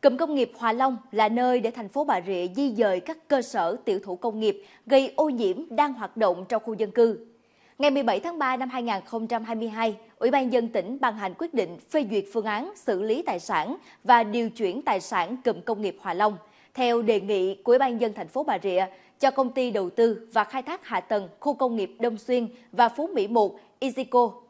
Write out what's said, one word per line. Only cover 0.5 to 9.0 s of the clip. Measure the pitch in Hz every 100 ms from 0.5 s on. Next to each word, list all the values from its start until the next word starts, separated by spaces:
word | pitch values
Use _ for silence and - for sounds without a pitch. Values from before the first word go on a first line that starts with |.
| -
Hòa | 233
Long | 226 262 240 -
là | 214 214
nơi | 233 247 247
để | 226
thành | 240 208
phố | 269 294
Bà | 202
Rịa | 180 185 175 190
di | 277 214
dời | 214 185
các | 180 320 _
cơ | 277
sở | 240 220 170 190 -
tiểu | 196
thủ | 202 180
công | 240 214
nghiệp | 220 202 - - -
gây | 277 269 -
ô | 302
nhiễm | 247 208 185 330
đang | 233 294
hoạt | 247 202 -
động | 214 175 180
trong | 226 233
khu |
dân | 214 214
cư. | 208 233 214 - _ _ _ _ _
Ngày | 294
mười | 269
bảy | 233 202
tháng | 339 339
ba | 269 254
năm | 254
hai | 254
nghìn | 233 202